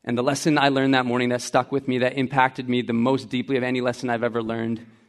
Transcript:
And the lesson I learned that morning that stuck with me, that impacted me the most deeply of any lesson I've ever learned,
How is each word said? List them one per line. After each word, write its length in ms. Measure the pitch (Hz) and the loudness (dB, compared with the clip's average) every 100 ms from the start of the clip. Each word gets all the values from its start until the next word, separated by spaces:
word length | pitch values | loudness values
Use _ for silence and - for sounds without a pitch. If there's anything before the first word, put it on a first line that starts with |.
And 140 | - 120 | -4 -2
the 40 | |
lesson 360 | 131 139 170 147 | 0 0 2 4
I 100 | 139 | 4
learned 240 | 135 135 | 4 4
that 140 | 131 123 | 2 2
morning 240 | 120 123 | 0 0
that 100 | 123 | -2
stuck 320 | - 135 123 | 0 0 0
with 160 | 139 131 | -2 -2
me, 80 | 127 | 0
that 180 | 127 139 | 0 0
impacted 500 | 127 135 131 135 123 | 0 2 2 0 -4
me 140 | 123 | -2
the 100 | 113 | 0
most 380 | 117 123 135 107 | 0 2 0 -2
deeply 260 | 127 131 135 | -6 -2 -2
of 60 | |
any 180 | 127 127 | -2 -2
lesson 300 | 123 120 127 | -2 -4 -4
I've 120 | 117 | -2
ever 200 | 120 117 | -2 -2
learned, 420 | 113 113 113 113 - _ | -4 -4 -4 -6 -10 _